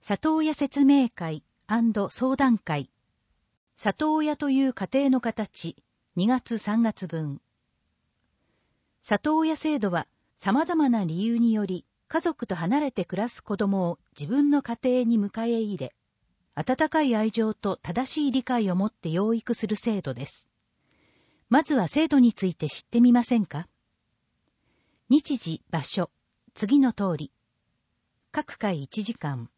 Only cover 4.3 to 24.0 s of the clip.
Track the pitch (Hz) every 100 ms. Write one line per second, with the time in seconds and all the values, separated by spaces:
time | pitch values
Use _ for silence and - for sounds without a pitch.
4.3 | 294 285 262 269 - 190 269 277 254 240
5.3 | - 208 - 165 - _ _ _ - 202
6.3 | 254 - 226 - 220 226 - 180 165 156
7.3 | 139 _ _ _ _ _ _ _ _ _
8.3 | _ _ _ _ _ _ _ - 208 302
9.3 | 311 320 311 311 294 202 175 - _ _
10.3 | _ - 233 330 330 277 233 175 165 220
11.3 | 233 233 214 202 180 _ _ _ 320 339
12.3 | - - 175 170 277 294 - 180 185 233
13.3 | - - 196 202 196 175 170 _ - 147
14.3 | 262 294 285 - 233 254 254 233 233 202
15.3 | 226 226 233 214 190 127 _ _ _ _
16.3 | _ _ - 151 262 311 320 285 220 220
17.3 | 226 220 214 202 - - 175 262 - 285
18.3 | 262 - 247 202 180 208 _ 165 165 214
19.3 | 233 - 226 196 214 - 208 143 123 135
20.3 | - _ _ _ _ _ _ _ _ _
21.3 | _ _ 262 302 277 175 294 311 285 240
22.3 | - 190 165 151 - - 240 247 240 233
23.3 | 240 196 147 170 _ _ _